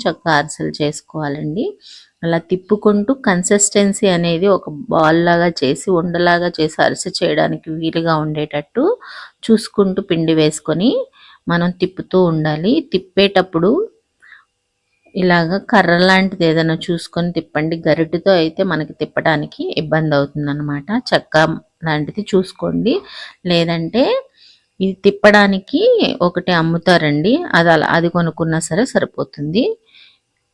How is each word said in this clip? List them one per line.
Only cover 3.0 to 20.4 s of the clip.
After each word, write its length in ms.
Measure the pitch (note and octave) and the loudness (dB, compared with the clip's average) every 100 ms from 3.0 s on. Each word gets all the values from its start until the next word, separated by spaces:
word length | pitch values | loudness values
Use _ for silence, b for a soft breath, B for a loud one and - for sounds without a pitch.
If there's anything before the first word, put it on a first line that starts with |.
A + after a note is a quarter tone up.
| G#3 C4+ A3 | 0 -2 0
కన్సిస్టెన్సీ 800 | F3+ - G3+ - G#3 G3+ G3 G3 | 0 2 0 2 2 2 2 0
అనేది 380 | F3 E3+ E3 G3+ F#3 | 2 0 0 2 0
ఒక 140 | - D3 - | -2 -12 -2
బాల్ 300 | E3 D#3 E3 E3+ | 2 4 4 2
లాగా 200 | E3+ F3 E3+ | 2 0 0
చేసి 280 | C3 D3 - | -2 -2 0
ఉండలాగా 580 | F3 F3 E3+ F3 F3 F3 E3+ | 0 0 0 2 2 0 -2
చేసి 200 | D#3 - | -2 0
అరిసె 280 | - C3+ F3+ - | 0 -2 -6 -4
చేయడానికి 480 | E3 D#3 D#3+ D#3 - D#3+ | -2 0 0 -2 -8 -6
వీలుగా 360 | D#3+ E3 E3 D#3 | -4 -2 -2 -2
ఉండేటట్టు 680 | D#3 D3+ D3 D3 - A#3 E4+ B4 B B B _ | -2 -4 -6 -6 -6 -2 -2 -2 B B B _
చూసుకుంటూ 580 | - A3 - - F#3+ F#3 | 0 0 2 -2 0 -2
పిండి 340 | F#3+ E3 D#3+ D#3 | -2 0 2 2
వేసుకొని 520 | D3+ - - D#3 A3+ A#4+ - b b b - | 2 0 -4 0 0 0 -4 b b b -4
మనం 180 | E3+ F3 F3+ | 0 0 -2
తిప్పుతూ 380 | F3+ - - F#3 | -4 -4 -2 2
ఉండాలి. 480 | F3+ D#3+ D#3 D3+ F#3+ D#4 - | 2 2 -2 -2 0 0 -2
తిప్పేటప్పుడు 800 | F#3 - - G3 G3 F#3 E3+ F3 D#4 A4+ _ _ _ b b _ _ _ _ _ _ _ | -4 -2 0 2 2 0 0 2 0 -2 _ _ _ b b _ _ _ _ _ _ _
ఇలాగ 440 | F#3 F3+ F3 E3 G3 - | -2 2 2 2 -2 2
కర్ర 260 | G#3+ E3+ F3 F#3 | 2 4 4 4
లాంటిది 380 | F#3+ F#3+ F#3 E3 | 4 2 0 2
ఏదైనా 300 | D#3+ D#3+ D#3+ | 2 0 -2
చూసుకొని 440 | - E3+ - E3+ F3 E3+ | -4 -6 -4 -4 -4 -4
తిప్పండి. 400 | D#3+ D3+ D#3+ E3 E3+ | -6 -4 -4 -2 0
గరిటెతో 440 | D3+ D#3+ E3+ G3 F#3 | 0 0 0 2 2
అయితే 200 | D#3+ E3 F#3+ | 2 -2 -2
మనకి 240 | D#3 D#3 D#3+ | -2 -6 -8
తిప్పడానికి 640 | D3+ - D#3+ D3+ D3+ - F#4 - | -6 0 0 0 -4 -8 -6 -6
ఇబ్బంది 340 | D#3 D#3 D#3 C#3+ | -2 0 2 0
అవుతుందన్నమాట. 680 | C#3+ D3+ | 0 -4